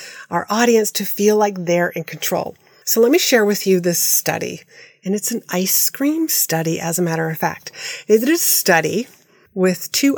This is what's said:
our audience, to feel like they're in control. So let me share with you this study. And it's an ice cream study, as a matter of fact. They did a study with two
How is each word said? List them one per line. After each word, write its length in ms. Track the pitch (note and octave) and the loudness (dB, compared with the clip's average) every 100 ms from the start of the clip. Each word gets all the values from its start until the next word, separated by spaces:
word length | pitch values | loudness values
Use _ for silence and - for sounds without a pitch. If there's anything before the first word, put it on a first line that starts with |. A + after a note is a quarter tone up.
| - - - | -18 -18 -6
our 160 | F3 - | -6 -2
audience, 420 | G#3+ A#3+ A3+ G#3 | 0 4 4 2
to 120 | - | -4
feel 320 | G3+ - G#3 G#3+ | -8 0 2 4
like 300 | G#3 F#3+ E3+ | 2 -2 -2
they're 240 | F3 F3 | 0 0
in 140 | F3 | -4
control. 520 | D#3+ D#3 - F3 - - _ _ - | -10 -8 -4 -4 -4 -10 _ _ -4
So 160 | A3+ | 2
let 100 | A#3 | 4
me 60 | E4+ | 4
share 260 | - B3 | 4 4
with 220 | G#3 G3+ G3 | 4 0 2
you 140 | F#3 | 2
this 200 | F3 E3+ | 2 0
study. 640 | - - - E3 - - - - - _ | 0 0 0 -4 -6 -10 -16 -20 -20 _
And 100 | F#3 | -4
it's 160 | G3+ - | -4 -4
an 120 | A3+ - | -8 -4
ice 400 | F3+ F#3+ - - | -4 0 0 0
cream 360 | - C#4 D#4+ D#4 | 0 -2 0 -2
study, 540 | - - D#3+ E3 E3 | -2 -2 -2 -2 -2
as 180 | E3 F3 | -4 -2
a 40 | |
matter 260 | E3+ D#3+ D#3+ | -2 -2 -4
of 80 | D#3+ | -2
fact. 340 | E3+ - - - - - - | -4 -4 -14 -14 -12 -10 2
They 80 | A3 | 2
did 140 | B3+ | 4
a 80 | E4+ | 0
study 680 | - - - E3 D#3 F3 B3 _ _ _ _ | 2 0 4 2 2 -4 -6 _ _ _ _
with 400 | F#3+ F#3 F3+ - | 0 0 0 -4
two 240 | - C#4 | 0 2